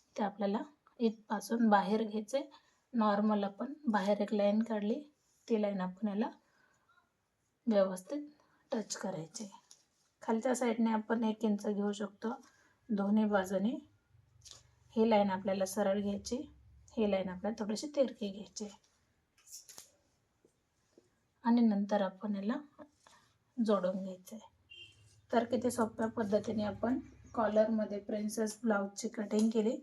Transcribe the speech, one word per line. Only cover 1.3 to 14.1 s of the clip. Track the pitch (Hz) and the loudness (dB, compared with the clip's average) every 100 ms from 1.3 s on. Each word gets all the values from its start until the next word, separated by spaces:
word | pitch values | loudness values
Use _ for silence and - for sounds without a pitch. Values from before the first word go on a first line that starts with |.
| 208 - 233 220 | -6 -4 2 6
बाहेर | 202 185 214 | 6 4 0
घ्यायचंय. | 220 214 214 269 302 - _ _ _ | 0 -4 -2 -4 -4 -14 _ _ _
नॉर्मल | 233 214 202 214 208 | 0 2 4 2 2
आपण | 196 - 247 294 262 | -2 -4 -10 -6 0
बाहेर | 208 190 208 | 2 2 2
एक | 202 | 2
लाईन | 214 202 214 | 2 2 2
काढली, | 226 214 208 277 - _ _ _ - | 0 -2 -2 -2 -6 _ _ _ -2
ती | 220 | 0
लाईन | 208 190 | 0 -2
आपण | 185 185 208 | -4 -4 -4
याला | 202 277 - _ _ _ _ _ _ _ _ _ _ _ _ - | -2 -4 -6 _ _ _ _ _ _ _ _ _ _ _ _ 2
व्यवस्थित | 202 190 185 - 294 294 - _ _ - | 4 4 0 -8 -10 -10 -18 _ _ -6
टच | 233 202 - | -6 -6 -6
करायची. | 196 165 160 - 208 - _ - _ _ _ _ | -6 -8 -10 -12 -16 -18 _ -20 _ _ _ _
खालच्या | - 226 262 247 | -2 0 2 2
साईडने | 240 226 226 | 0 2 2
आपण | 220 214 233 | 2 0 0
एक | 220 214 220 | 0 0 0
इंच | 202 214 | 0 -2
घेऊ | 202 208 | -2 -2
शकतो | 202 202 - 226 254 - _ _ _ - | -2 -6 -8 -8 -8 -12 _ _ _ -4
दोन्ही | 202 202 214 214 | 0 2 4 4
बाजूने. | 202 180 190 208 - - _ _ | 2 2 0 0 -2 -10 _ _